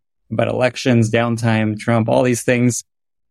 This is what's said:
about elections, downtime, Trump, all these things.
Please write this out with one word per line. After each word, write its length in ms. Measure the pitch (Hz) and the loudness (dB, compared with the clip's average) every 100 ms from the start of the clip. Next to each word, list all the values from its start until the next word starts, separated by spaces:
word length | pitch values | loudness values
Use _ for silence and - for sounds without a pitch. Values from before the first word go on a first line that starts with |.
| _ _ - | _ _ -8
about 180 | 113 110 | -4 -2
elections, 640 | 113 123 - 135 117 110 | 0 -2 -2 0 2 2
downtime, 680 | 117 120 117 113 110 107 107 | 0 0 -2 0 0 0 -4
Trump, 300 | - 117 110 | 0 0 2
all 140 | 127 | 2
these 200 | 127 120 | 2 0
things. 420 | - 123 123 - - _ _ _ _ | 0 0 0 -2 -8 _ _ _ _